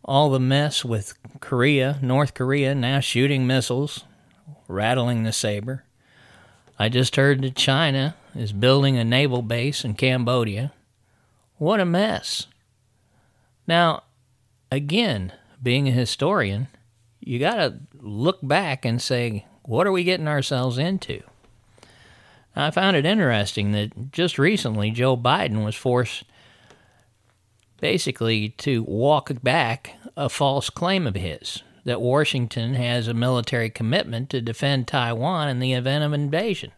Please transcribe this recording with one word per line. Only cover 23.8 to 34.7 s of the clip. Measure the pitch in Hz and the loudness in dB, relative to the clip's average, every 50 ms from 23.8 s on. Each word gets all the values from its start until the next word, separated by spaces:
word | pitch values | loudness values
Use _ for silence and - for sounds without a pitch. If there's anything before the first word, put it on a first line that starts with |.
| 104 107 - - 117 135 - | -2 -4 -6 -10 -14 -8 -2
just | - 170 175 - - | 0 0 0 2 2
recently | 135 170 214 196 - 120 107 107 101 107 | 2 2 2 2 -2 -2 -2 0 0 0
Joe | 110 117 123 131 131 | 0 0 2 2 2
Biden | 123 120 123 143 190 190 135 104 110 107 | 2 2 2 2 2 0 0 0 0 -2
was | 107 110 | -2 -4
forced | - - 131 123 123 123 113 - - - _ _ _ - - - _ _ _ - _ _ _ _ _ _ _ _ _ _ _ _ _ _ _ _ _ _ _ _ _ | -4 -2 0 2 2 0 -2 -4 -12 -14 _ _ _ -20 -20 -20 _ _ _ -20 _ _ _ _ _ _ _ _ _ _ _ _ _ _ _ _ _ _ _ _ _
basically | - - - 180 - - 123 - 117 113 113 107 104 107 - - | -2 -2 0 0 -2 -4 -4 -2 0 0 0 0 0 -4 -6 -6
to | - 147 131 113 113 | -4 -2 0 0 -2
walk | - 90 107 123 143 151 143 - - 143 120 131 | -2 -2 0 2 4 2 2 0 -4 -10 -2 0
back | 131 135 170 139 113 117 127 _ - - - - - _ | 0 2 2 2 0 -2 -6 _ -18 -20 -18 -20 -16 _
a | - 143 - | -6 -6 -4
false | - - 147 139 135 143 - - | -2 0 0 2 2 0 -2 -4
claim | - - 170 175 190 190 170 | -6 -4 -2 0 0 0 0
of | 120 95 | -2 -4
his, | 98 87 87 73 - - - - - - _ _ _ _ | -4 -6 -6 -8 -8 -10 -12 -12 -12 -14 _ _ _ _
that | 123 120 92 | -4 -4 -2
Washington | 117 123 127 147 151 - - 135 120 117 - 123 113 117 135 | 0 2 2 2 2 2 0 -2 -4 -4 -4 -4 -4 -2 -2
has | 127 123 120 120 123 113 110 | -2 0 0 0 0 0 0
a | 117 | 0
military | 117 120 127 131 123 113 - - 120 117 113 | 0 2 2 2 0 0 -2 -2 -2 -2 -2
commitment | - - 113 110 131 196 - - 113 113 131 - | -4 -4 -2 0 0 0 -2 -2 -6 -6 -6 -4
to | - 131 | -4 -4
defend | 117 117 113 - - 139 | -4 -4 -6 -2 -2 0